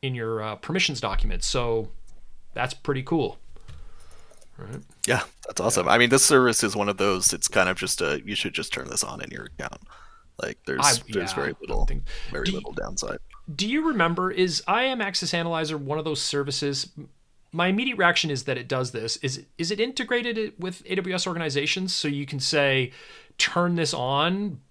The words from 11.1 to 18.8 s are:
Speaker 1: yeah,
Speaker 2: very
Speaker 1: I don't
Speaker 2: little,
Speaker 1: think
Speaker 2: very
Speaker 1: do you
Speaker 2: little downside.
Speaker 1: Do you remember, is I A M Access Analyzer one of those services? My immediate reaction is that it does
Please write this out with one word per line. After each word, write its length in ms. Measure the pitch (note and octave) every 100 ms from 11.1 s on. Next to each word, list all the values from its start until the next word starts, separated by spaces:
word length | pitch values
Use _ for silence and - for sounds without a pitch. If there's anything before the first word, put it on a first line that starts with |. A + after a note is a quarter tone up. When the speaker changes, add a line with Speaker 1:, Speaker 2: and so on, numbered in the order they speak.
| G#2+ F2
Speaker 1:
yeah, 40 |
Speaker 2:
very 140 | - C#2
Speaker 1:
I 40 |
don't 80 | C#2
Speaker 2:
little, 240 | - B1+ -
Speaker 1:
think 160 | C2+ - - -
Speaker 2:
very 140 | -
Speaker 1:
do 60 | -
you 60 | -
Speaker 2:
little 140 | -
downside. 440 | - G1+ - - - - - - C#3
Speaker 1:
Do 100 | G#3
you 220 | C#4 D#4+
remember, 420 | B3 E3+ E3+ F#3
is 320 | F#3 F#3 D#3 -
I 180 | G#3
A 40 | C4
M 120 | B3+
Access 320 | G3+ F#3 E3+
Analyzer 460 | E3+ E3+ E3 D#3 D#3
one 200 | C#3 D3+
of 60 |
those 160 | D#3 D3
services? 680 | - C#3+ C#3+ C#3 C#3+ C3+ - - - _ _ _ _
My 160 | D#3+ F3
immediate 280 | G3 C4 A3+
reaction 340 | F3 E3+ D#3+
is 140 | C3+
that 140 | B2 B2+
it 100 | B2
does 240 | C3